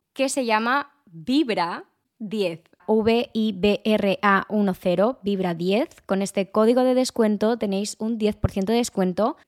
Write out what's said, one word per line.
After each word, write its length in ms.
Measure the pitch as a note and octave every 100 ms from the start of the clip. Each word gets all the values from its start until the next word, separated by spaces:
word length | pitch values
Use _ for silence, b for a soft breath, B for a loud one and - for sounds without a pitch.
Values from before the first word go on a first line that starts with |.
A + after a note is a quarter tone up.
| _
que 160 | - C4+
se 160 | C4+ A#3
llama 460 | G#3+ A#3 C#4 - _ _
vibra 760 | E3 D#3 C#4 C4 F#3 E3 D4 - _ _ -
diez. 420 | G#3+ G#3+ F3+ D#3+ _ _ -
V 440 | A3 A3 A#3 -
I 180 | A3+ A3
B 280 | F#3+ G#3 G3+
R 360 | A3 G#3+ G3+ F#3
A 240 | G#3 G3 -
uno 240 | G#3+ G3
cero, 460 | F3+ F#3 F3 G#3+ C4+
vibra 320 | G3+ G3 F#3 E3
diez. 340 | F3+ G#3 E4 - -
Con 160 | G3
este 300 | G3 G#3 F#3
código 320 | A3 A3 B3+
de 100 | B3+
descuento 640 | B3+ B3+ - G#3+ G3+ G#3+ A#3+
tenéis 380 | G#3+ G3 G#3 -
un 180 | A3 A3+
diez 180 | G#3 G#3
por 160 | -
ciento 200 | G3+ F#3+
de 60 | A#3
descuento. 600 | A#3+ G3+ F#3 F3 A3+ -